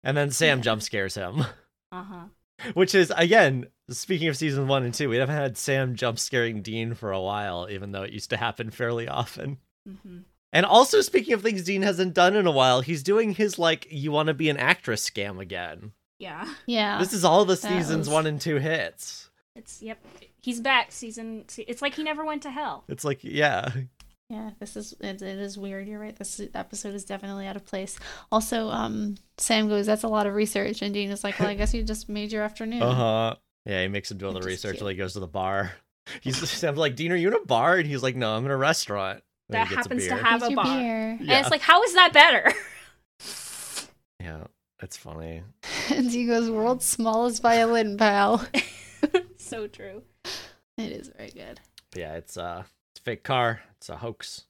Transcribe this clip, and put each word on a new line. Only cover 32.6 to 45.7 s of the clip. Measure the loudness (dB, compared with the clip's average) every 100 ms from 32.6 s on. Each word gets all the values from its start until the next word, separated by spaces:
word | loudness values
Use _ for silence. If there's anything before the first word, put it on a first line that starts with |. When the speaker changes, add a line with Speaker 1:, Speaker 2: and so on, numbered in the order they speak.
| -6 0
Speaker 1:
Uh-huh. | 2 2 2 2 0 -4 _ _ -6
Yeah, | -2
he | -2
makes | -2 -6
him | -8
do | -6
all |
the | -4
Speaker 2:
Which | -6
is |
Speaker 1:
research | -6 -6 -6
Speaker 2:
cute. |
Speaker 1:
while | -6
he | -4
goes | -6
to | -6
the | -8
bar. | -4 -2 -2 -4 -8 _ _ -18 -10
He's, | -6 -4
<laughs> | -4
Sam's | -2 -2 2
like, | 0 0
"Dean, | -2
are | 2
you | 2
in | 2
a | 2
bar?" | 4 6 4
And | 2
he's | 0
like, | -2 0
"No, | 0 0
I'm | -2
in |
a | 0
restaurant." | 2 0 -2 -2 -2 -6 _ _ _
Then | -2
Speaker 3:
That | 0
Speaker 1:
he | -2
gets | -2
a |
Speaker 3:
happens | -4 -2
to | 0
Speaker 1:
beer. |
Speaker 3:
have | 2 2
Speaker 2:
Here's | 2
Speaker 3:
a |
Speaker 2:
your | 0
Speaker 3:
bar. | 0 0
Speaker 2:
beer. | -2 -2 -4 -6
Speaker 3:
And | 2
Speaker 1:
Yeah. | 4
Speaker 3:
it's | 4
like, | 2
how | 8 8
is | 8
that | 6 8
better? | 10 10 10 4 2
<laughs> | -8 -18 -20 _ _ _ -16 -14 -14 -14 -12 -12 -14 _ _ _
Speaker 1:
Yeah, | -12 -12 -14 _ _ _
that's | -16 -14
funny. | -14 -10 -10 -10 -14
Speaker 2:
<laughs> | _ -10